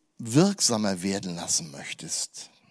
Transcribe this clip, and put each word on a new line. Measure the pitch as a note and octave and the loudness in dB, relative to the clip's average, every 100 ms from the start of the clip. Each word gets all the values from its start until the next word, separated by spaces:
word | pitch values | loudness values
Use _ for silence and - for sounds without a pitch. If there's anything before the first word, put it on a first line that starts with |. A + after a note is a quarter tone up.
| _ - | _ -12
wirksamer | A2+ C3 G3 G3 - A2+ G#2 F#2 | 4 6 6 4 2 2 0 0
werden | G2 F#2+ F#2 E2+ | -2 -2 -4 -6
lassen | E2+ - E2 | -2 -4 -4
möchtest. | C#2 C2 - D#2+ - - - - _ _ | -12 -12 -12 -8 -6 -6 -10 -18 _ _